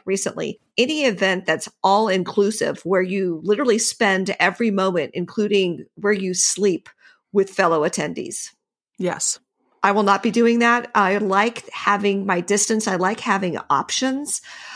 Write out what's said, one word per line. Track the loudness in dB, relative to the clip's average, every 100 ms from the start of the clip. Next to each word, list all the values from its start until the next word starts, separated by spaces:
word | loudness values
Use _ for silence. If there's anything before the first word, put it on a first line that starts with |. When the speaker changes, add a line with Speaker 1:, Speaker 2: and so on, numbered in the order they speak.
| -4
Speaker 1:
recently, | -4 -4 -6 -8 -8 _ -2
any | 0 2
event | 0 2 0 0 -2
that's | -4 -4 _
all-inclusive, | 2 2 2 0 0 2 2 2 -2 -4 0
where | 0
you | 0 0 -2 -4
literally | 0 0 2 2
spend | 0 0 2 2 0 0
every | 0 2 0
moment, | 2 0 0 -4
including | -6 -8 -2 0 2 0 -2 -10 -6
where | -2
you | -2 -2
sleep, | -2 -2 0 0 0 -4 _ _ _ _
with | 0 0
fellow | 2 2 2
attendees. | 0 -2 -6 -6 -10 -10 -14 _ _ _ _ -8
Speaker 2:
Yes. | -6 -4 -6 -6 _ _ _ _
Speaker 1:
I | 0
will | 2
not | 4 2
be | 2
doing | 4 4 4
that. | 2 2 0 0
I | 2 2
like | 0 2 0 -2 -14
having | -6 -2 0 0 0 0
my | -2
distance. | 2 0 2 0 -2
I | -2
like | -2 -2
having | -2 -2 0 -6 -2
options. | -2 0 -2 -2 -4 -6 -8 -10 -20 -16